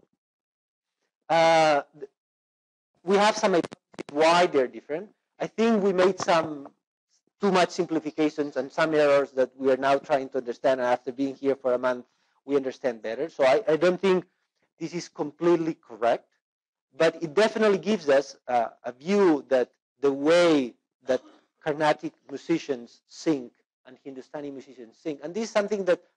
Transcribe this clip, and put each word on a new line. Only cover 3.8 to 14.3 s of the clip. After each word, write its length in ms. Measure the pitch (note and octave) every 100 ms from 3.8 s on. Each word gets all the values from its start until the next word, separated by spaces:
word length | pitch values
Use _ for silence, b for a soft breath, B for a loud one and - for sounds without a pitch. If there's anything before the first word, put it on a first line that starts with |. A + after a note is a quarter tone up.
| _ - -
why 340 | C#3+ D#3+ F3 F3+
they're 220 | D3 B2 A2+
different. 300 | - D3+ G#3 _ _ -
I 60 | D#3
think 360 | - A3+ A3
we 100 | G3
made 280 | F3+ F#3 F#3+
some 480 | - E3+ D#3+ D3 C#3 _ _ _ _ _ _ _
too 100 | G3+
much 180 | F#3 E3+
simplifications 840 | - E3+ D#3+ D3 - D#3 D#3 D3 C3+
and 140 | C3+
some 220 | - D#3+
errors 380 | D3+ D3 C#3+ C3+
that 180 | C3 B2+ C3+
we 140 | C3+
are 60 | C3
now 220 | C#3 C#3
trying 300 | - C#3+ C3+
to 80 | C3
understand. 420 | A#2+ A#2 C#3+ C3
And 80 | B2
after 240 | B2 -
being 220 | B2 C#3
here 220 | C3+ C3+ C3
for 180 | C3
a 40 | B2
month, 280 | B2+ B2 A#2+ _ _ _
we 120 | - C#3
understand 460 | C3 B2 C3+ A#2
better. 260 | A2 A#2 D#3+
So 160 | -
I, 180 | C3+ D3 D3
I 80 | D#3
don't 240 | E3+ F3+
think 240 | G3 F#3 -